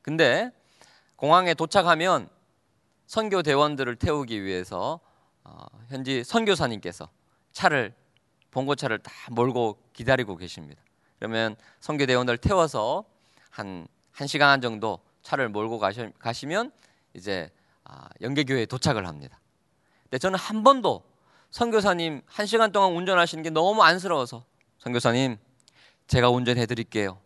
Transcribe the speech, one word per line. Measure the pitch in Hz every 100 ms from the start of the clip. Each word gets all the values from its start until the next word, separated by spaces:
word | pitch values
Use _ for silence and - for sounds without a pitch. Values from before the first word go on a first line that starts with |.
근데 | - 160 143 147 247 _ _ _ - _ _ _
공항에 | 139 175 180
도착하면 | 160 160 202 175 156 180 156 90 _ _ _ _ _ _ _ _
선교 | - 214 190
대원들을 | 151 139 147 143 127 117
태우기 | - 151 123 110
위해서, | 98 92 90 92 113 165 _ _ _ _
어, | - - - - 117
현지 | 131 131 131
선교사님께서 | 123 233 220 175 139 107 87 - 78 _ _ _ _
차를, | - 185 147 107 _ _ _ _ _ _
봉고차를 | 131 135 143 135 110
다 | - - -
몰고 | 117 123 123 113 101 _
기다리고 | - 120 131 107 85
계십니다. | 90 - 76 73 _ _ _ _
그러면 | 110 113 113 107 _ _
선교 | - 151 135
대원들 | 123 127 117
태워서 | - 190 160 123 110 165 220 _ _ _ _
한, | - 101 90 80 _ _
한 | - 139
시간 | 147 143 139
정도 | 123 110 110 101 _ _
차를 | - 143 120
몰고 | 104 113 113
가시-, | 98 107 110 _
가시면 | 117 117 139 185 254 _ _ _ _
이제, | - 95 95 78 _ _ _
아, | - 69 64 -
연계교회에 | 113 139 135 135 110
도착을 | 127 160 110 92
합니다. | 73 69 _ _ _ _ _ _ _
근데 | _ 131
저는 | 190 185
한 | - 220
번도 | 226 269 196 98 _ _ _ _ _
선교사님 | - 233 220 196 175 165 147 _
한 | - 208
시간 | 220 220
동안 | 208 190
운전하시는 | 170 185 185 170 160
게 | 160
너무 | 160 180 220
안쓰러워서 | 165 180 185 156 120 117 - _ _ _
"선교사님, | 127 120 123 120 131 113 _ _ _ _ _ _ -
제가 | 127 120
운전해 | 123 120 123 113
드릴게요." | 120 113 110 101 95